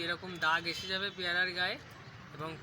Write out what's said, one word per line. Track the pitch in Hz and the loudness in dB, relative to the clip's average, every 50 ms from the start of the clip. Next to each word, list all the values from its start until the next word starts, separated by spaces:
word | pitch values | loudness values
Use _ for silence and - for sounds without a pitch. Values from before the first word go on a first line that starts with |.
| 170 | -2
এরকম | 170 175 165 - 185 180 165 160 | 0 -2 -2 -4 -6 -4 2 4
দাগ | 156 160 170 170 170 160 | 6 6 6 4 2 -2
এসে | - - 190 190 | -2 -2 0 0
যাবে | 190 196 202 185 185 | 0 0 -2 -2 -2
পেয়ারার | 185 175 175 180 185 185 175 180 | 0 2 4 4 4 4 4 2
গায়ে | 180 185 226 294 - - - - - - - - - - - | 2 2 0 -2 -6 -12 -16 -16 -16 -16 -16 -16 -14 -12 -8
এবং | - 151 160 160 143 | -6 -6 -6 -6 -6